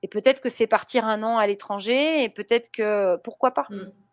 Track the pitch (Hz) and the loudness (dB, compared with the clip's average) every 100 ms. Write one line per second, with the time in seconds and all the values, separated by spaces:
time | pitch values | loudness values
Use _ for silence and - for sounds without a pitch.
0 | 185 208 233 262 247 - 220 214 - 254 | -6 0 2 2 -2 -2 2 2 2 -2
1 | 220 214 220 233 208 202 - 202 196 247 | 0 -2 0 2 2 0 -6 -8 -2 0
2 | 302 320 240 - 208 233 233 - 214 208 | 2 0 -2 -4 0 0 -2 -4 -2 2
3 | 196 175 - - 247 247 277 202 202 - | 2 0 -4 -2 -2 0 -6 -10 -16 -20
4 | _ | _